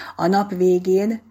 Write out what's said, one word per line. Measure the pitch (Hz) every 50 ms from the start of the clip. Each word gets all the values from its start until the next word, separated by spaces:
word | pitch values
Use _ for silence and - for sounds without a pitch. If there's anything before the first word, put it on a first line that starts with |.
| - - -
A | - 165 175
nap | 196 196 202 202 190
végén | 180 185 185 180 180 180 185 185 190 202 220 226 226 - -